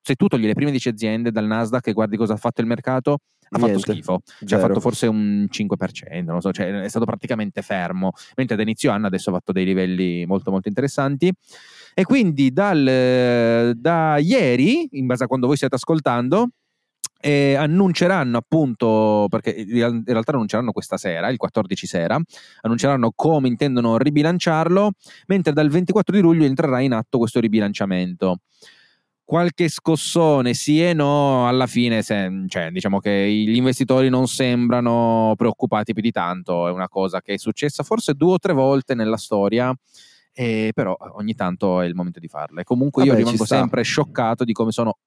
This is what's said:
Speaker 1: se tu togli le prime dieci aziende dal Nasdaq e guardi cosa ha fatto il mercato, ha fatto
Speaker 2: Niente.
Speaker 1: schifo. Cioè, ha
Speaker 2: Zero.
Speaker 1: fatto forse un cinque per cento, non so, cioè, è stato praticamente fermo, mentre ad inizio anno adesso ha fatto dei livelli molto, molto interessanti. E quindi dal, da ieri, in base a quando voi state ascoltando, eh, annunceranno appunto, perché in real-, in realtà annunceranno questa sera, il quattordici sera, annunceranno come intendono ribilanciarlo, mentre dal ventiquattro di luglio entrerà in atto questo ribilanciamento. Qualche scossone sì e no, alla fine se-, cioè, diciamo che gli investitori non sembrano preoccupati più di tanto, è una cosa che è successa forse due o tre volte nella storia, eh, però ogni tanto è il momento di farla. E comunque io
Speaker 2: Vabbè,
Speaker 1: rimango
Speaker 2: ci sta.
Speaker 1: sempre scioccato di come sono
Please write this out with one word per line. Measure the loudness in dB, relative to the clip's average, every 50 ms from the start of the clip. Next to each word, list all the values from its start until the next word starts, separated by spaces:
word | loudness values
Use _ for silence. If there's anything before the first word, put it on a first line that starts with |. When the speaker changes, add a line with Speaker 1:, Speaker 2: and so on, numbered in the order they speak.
Speaker 1:
se | _ -4 0
tu | 0 2
togli | 2 2 2 2
le | 0 0
prime | 0 0 0
dieci | 0 -2 -2 -4
aziende | -4 -2 -4 -4 -2 -2 -2 -2
dal | -2 -2 -2
Nasdaq | -2 -2 -2 -2 -2 -2 -2 -2
e | -2 -2
guardi | -2 -2 -2 0
cosa | -2 0 -2 -2
ha |
fatto | -2 -2 -4 -2 -2
il | -2
mercato, | -2 -4 -4 -4 -4 -4 -2 0 -2 -2 -2 _ _ _ _ _ _ -2
ha |
fatto | 0 2 2
Speaker 2:
Niente. | 2 0 0 -2
Speaker 1:
schifo. | -6 -4 -4 -4 -4 -4 _
Cioè, | -12 -20 -16 -4
ha |
Speaker 2:
Zero. | 0 0 2 2
Speaker 1:
fatto | 2 2 2
forse | 0 -2 -2 0 -2
un | 0 0 0 0 0 0 0 -2 -2
cinque | -4 -6 -4 -4 -2
per | -4 -4 -6
cento, | -8 -12 -16 -12 -10 -8 -6 -4
non | -6 -4
so, | -2 -4 -4
cioè, | -4 -6 -6 -6 -6 -8
è |
stato | -6 -2 -2 -2
praticamente | -2 -4 -8 -6 -6 -4 -4 -4 -6 -8 -10
fermo, | -8 -6 -4 -4 -4 -4 -4 -2 -4 -4 -4 -6 -20 -12 _
mentre | -6 -4 -2 -2
ad | -2
inizio | -2 -2 -2 0 0 0
anno | 0 0 -2
adesso | -2 -4 -2 -4 -4
ha | -4
fatto | -4 _ -2
dei | -2 0 0
livelli | 0 0 0 0 -2 -2 -2 -2 -2 -2 -4 -4
molto, | -4 -4 -4 -2 -2
molto | -4 -4 -4 -4
interessanti. | -4 -4 -4 -2 -2 -2 -2 -2 0 0 0 0 0 _ _ _ -20 -20 -20 -20 -20 -20 -20 -8 _
E | -2 0
quindi | 2 2 2 2 2 2 2 2 2
dal, | 2 2 0 2 2 2 2 4 4 4 4 4 4 4 2 2 2 2 2 4 4 2 2 2 0
da | 0 0 0 2 2 2 2 2
ieri, | 2 2 2 2 4 4 4 4 4 4 4 2 2 -2 -4
in | -6 -4 -2
base | -2 0 -2 0
a |
quando | -2 0 0 2
voi | 0 2
state | 0 0 -2 -2
ascoltando, | -4 -2 0 -2 0 0 0 0 0 0 2 2 2 2 0 _ _ _ _ _ _ _ _ _ _ -16 -16 _ _ -2
eh, | 0 2 4 4 4 2
annunceranno | 2 2 2 2 4 4 2 2 2 2 2 2 2 0 0 0
appunto, | -2 0 _ 2 2 2 2 0 _ 0 2 4 4 4 4 4 2 2 0
perché | -2 -2 -2 -4
in | -6 -6 -6 -2
real-, | 0 0 0 2 0
in | -2 -2
realtà | 0 -2 0 0 0
annunceranno | -2 -2 -2 -2 -2 -2 -2 -2
questa | -4 -6 -6 -6 -8
sera, | -6 -4 -6 -4 -2 -2
il | -4 -2
quattordici | -4 -4 -2 _ -2 -2 -2 -6 -6 -6
sera, | -6 -4 -2 0 0 0 -2 -2 _ -10 -20 -20 -20 -20 -8
annunceranno | -4 -2 -2 0 2 0 2 2 0 0 0
come | 0 0 2 2 2 2 0
intendono | 0 0 -2 -2 0 0 0 2 2
ribilanciarlo, | 2 2 2 2 2 2 2 0 0 0 0 0 2 2 2 2 2 2 2 0 _ _ -20 -20 -20 _
mentre | 0 0 2 2 2
dal | 2 2 2 4
ventiquattro | 2 2 0 2 0 0 2 4 4
di | 4
luglio | 6 6 6 6 4
entrerà | 2 2 2 0 0 2 2
in | 2 0 0
atto | -2 -2 _ 0
questo | 0 0 2 2 0
ribilanciamento. | 0 2 2 2 2 0 -2 -4 -2 0 0 0 -2 -4 -4 -2 -2 -2 -2 -2 _ _ _ _ -20 -20 -20 _ _ _ _ _ _ _ _ _ _
Qualche | -2 0 0 0 0 0 0 -2 -2
scossone | -2 -2 _ 0 0 0 -2 -2 2 4 4 4 4 4 2 0 -2
sì | -2 0 2 2 4 4
e | 2 2
no, | 2 2 2 2 2 2 2 2 2 2
alla | 2 2 2 0
fine | 0 0 0 0 2 0 0
se-, | 0 -2 -2 -2 -2 -4 -4 -6 -6
cioè, | -6 -4 -6 -6 -4
diciamo | -6 -4 -2 -2 -2 0
che | 0 0 0 0 2 2
gli | 2 0 2 2 2
investitori | 2 2 0 0 0 0 2 2 2 4 2
non | 2 2 0
sembrano | -2 -2 -2 0 0 0 0 2 2 0 0 0 0 2 2 2 2 2 2 2 2 2
preoccupati | 2 0 -2 0 -2 -2 -2 0 -2 -2 -2 -4
più | -2
di | -2 -2
tanto, | -2 -2 -4 -2 -4 -6 -6 -4 -2 -2 -2
è | -2
una | -2 -4 -8 -6
cosa | _ -4 -2 -2 -4 -6
che | _ -6 -8
è |
successa | -6 -4 -6 -6 -4 -4 -4 -4 -6 -4
forse | -4 -4 -2 -2 -4 0
due | 2 2 2 2
o | 2
tre | 0 0
volte | 0 2 2 2 2 0 0 -2 -4
nella | -2 0 -2 -2
storia, | -4 -4 -4 0 0 0 2 0 0 0 -2 -4 -6 _ _ _ -20 -20 -20 _ _ _ _ _
eh, | -6 -4 -2 -2 -2 -2 -2 -2
però | -2 -2 -2 -4 -6 -8 -18 -12
ogni | -8 -6 -6 -4
tanto | -4 -4 -4 -4 -2 0 0 0 0
è | 0
il | -2 -4
momento | -4 -6 -6 -8 -10
di | -16
farla. | -14 -12 -12 -12 -10 -10 -12
E | -6
comunque | _ -2 0 0 0 2 2 4
io | 4
Speaker 2:
Vabbè, | 4 4
Speaker 1:
rimango | 2 2 0 -2
Speaker 2:
ci | 0
sta. | 0 0
Speaker 1:
sempre | 0 0 0 -2 -2 -2
scioccato | -2 -2 -2 -2 -2 -2 -4 -2 -2 -2 -2 -2
di | -4
come | -2 -2 -2 -2
sono | -2 -2 -2 -4 -4 _ _